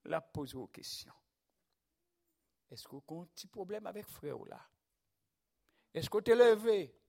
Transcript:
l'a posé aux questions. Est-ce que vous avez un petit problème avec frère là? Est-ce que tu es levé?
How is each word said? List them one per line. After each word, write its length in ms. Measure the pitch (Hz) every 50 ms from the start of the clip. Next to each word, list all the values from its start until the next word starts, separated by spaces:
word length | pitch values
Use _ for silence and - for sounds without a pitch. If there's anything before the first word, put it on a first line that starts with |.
| _
l'a 140 | - 160 160
posé 380 | 160 _ - 151 143 127 135
aux 100 | 131 113
questions. 460 | - - - - - - - - - - _ _ _ _ _ _ _ _ _ _ _ _ _ _ _ _ _ _ _ _ _ _ _ _ _ _ _ _ _ _ _
Est-ce 160 | 131 117 -
que 80 | - -
vous 80 | 143 143
avez 140 | - 160 165
un 40 | 175
petit 200 | 165 _ - -
problème 380 | 190 _ 220 185 180 208 214 214
avec 220 | 185 - 208 202
frère 360 | - - - - 147 131 - -
là? 220 | - - - - _ _ _ _ _ _ _ _ _ _ _ _ _ _ _ _ _ _ _ _ _ _ _ _ _ _
Est-ce 160 | 165 139 -
que 80 | -
tu 140 | 214 202 -
es 40 | 226
levé? 600 | 240 247 233 220 208 220 233 214 202 160 - - _ _